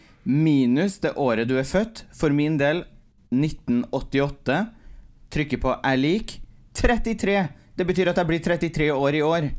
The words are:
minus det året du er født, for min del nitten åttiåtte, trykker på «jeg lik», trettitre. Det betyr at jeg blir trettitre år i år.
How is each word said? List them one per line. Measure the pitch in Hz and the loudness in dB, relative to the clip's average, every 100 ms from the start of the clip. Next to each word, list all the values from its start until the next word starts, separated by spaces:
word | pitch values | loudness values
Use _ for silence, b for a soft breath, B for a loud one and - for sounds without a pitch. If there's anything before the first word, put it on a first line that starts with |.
| b b - | b b -2
minus | 143 160 143 120 135 196 - | 2 4 4 4 2 0 0
det | 156 - | -2 0
året | 131 110 117 | 0 0 0
du | 131 | 0
er | 135 | 0
født, | 185 220 - - | -2 -2 -6 -20
for | - 156 | -4 0
min | 143 151 156 | 2 2 2
del | 139 170 - - - _ _ | 0 0 -6 -16 -20 _ _
nitten | 123 156 - - 120 - | 0 0 -4 -2 -2 -2
åttiåtte, | 135 - 139 139 139 - 151 220 b b b b - - | -6 -2 -2 -2 -2 -2 0 -2 b b b b -20 -8
trykker | 151 147 123 | -4 -2 -2
på | 131 - | -2 0
«jeg | 135 131 | 0 0
lik», | 143 208 - - - - - | 2 0 -4 -12 -16 -18 -10
trettitre. | - 240 233 226 220 196 202 165 b b - | 0 2 2 0 -2 0 0 0 b b -4
Det | 180 | -2
betyr | 180 175 | 2 2
at | 180 | 2
jeg | 165 | 0
blir | 165 | 0
trettitre | 180 170 170 151 151 | 0 0 -2 0 0
år | 135 139 | 2 2
i | 151 | 2
år. | 151 170 147 | 2 0 -2